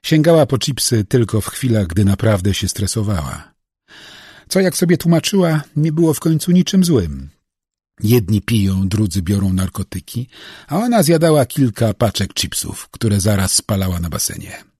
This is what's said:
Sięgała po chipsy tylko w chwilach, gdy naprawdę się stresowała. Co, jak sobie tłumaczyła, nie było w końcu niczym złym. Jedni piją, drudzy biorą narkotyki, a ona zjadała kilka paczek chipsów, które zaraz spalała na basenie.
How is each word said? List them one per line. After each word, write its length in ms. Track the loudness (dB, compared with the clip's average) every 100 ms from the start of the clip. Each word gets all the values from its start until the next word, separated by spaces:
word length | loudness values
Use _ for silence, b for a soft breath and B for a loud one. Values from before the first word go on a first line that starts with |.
Sięgała 440 | 2 2 4 4 4
po 120 | 0
chipsy 460 | -4 -4 -2 -2
tylko 360 | 0 0 0 -2
w 60 | -4
chwilach, 400 | -6 -2 0 0
gdy 180 | 0
naprawdę 500 | 2 2 0 2 0
się 140 | -2 -4
stresowała. 840 | -4 -4 -2 -2 -2 -4 -10 -18 _ _ _ _ B B B B B B
Co, 120 | 0
jak 160 | 0 0
sobie 220 | 0 2
tłumaczyła, 640 | 2 2 2 0 2 0 -2 -2
nie 160 | -2
było 220 | 2 2
w 60 | 2
końcu 320 | 0 0 2
niczym 320 | 2 4 2
złym. 440 | 2 2 0 -8 -14 _ _ _ _ _ _ _
Jedni 380 | 2 2 2 -2
piją, 480 | 0 0 2 0 0
drudzy 340 | 0 -2 -2
biorą 300 | -2 0 0
narkotyki, 760 | -2 -4 -6 -10 -12 -10 -10 -10 B B B B
a 100 | -4
ona 240 | 0 2
zjadała 440 | 4 4 4 2 2
kilka 480 | 0 0 2 -2
paczek 400 | 0 -2 -2 -6
chipsów, 540 | -6 -8 -6 -8 -12 -16
które 320 | -4 0 0
zaraz 320 | 0 0 0
spalała 480 | -2 -2 -2 -2 -4
na 100 | -6
basenie. 540 | -6 -8 -8 -16 -18 _